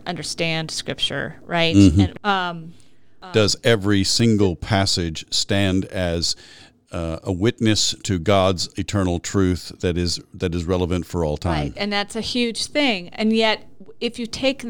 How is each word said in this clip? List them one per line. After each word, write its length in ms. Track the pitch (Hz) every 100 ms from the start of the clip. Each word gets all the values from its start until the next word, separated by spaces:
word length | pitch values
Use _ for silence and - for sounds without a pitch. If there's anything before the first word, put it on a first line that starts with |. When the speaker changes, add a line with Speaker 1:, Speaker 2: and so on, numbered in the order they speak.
| -
Speaker 1:
understand 640 | 175 - - 165 160 160
Scripture, 680 | - - - - 139 151 - -
right? 280 | 170 165
Speaker 2:
Mm-hmm. 260 | 160 98 95
Speaker 1:
And, 240 | 190 -
um, 500 | 208 196 180 170 165 170 - - - -
uh, 100 | 185
Speaker 2:
Does 240 | 95 101 -
every 400 | 127 113 95 101
single 520 | 92 - 117 104 98 82
passage 680 | - 98 95 - 85 80 -
stand 560 | - - 98 98 95 -
as, 500 | 95 90 85 82 - - - - _ _
uh, 260 | 90 82 80
a 80 | -
witness 600 | 90 110 - 110 104 - -
to 140 | - 95
God's 500 | 80 98 95 90 - -
eternal 400 | 92 104 92 87
truth 540 | - 101 92 87 - -
that 160 | 92 87
is, 220 | 87 - -
that 200 | - 95
is 100 | 87
relevant 420 | 82 90 87 87 80
for 180 | 90
all 120 | 78 76
time? 160 | 90 78 73
Speaker 1:
Right, 40 | -
and 160 | 202
that's 220 | 202 202
a 60 | 226
huge 460 | 208 247 233 220 -
thing. 420 | 294 285 196 175
And 240 | - 220
yet, 320 | 220 220 214 - - 196 -
if 200 | 240 240
you 80 | 226
take 360 | - 262 269 240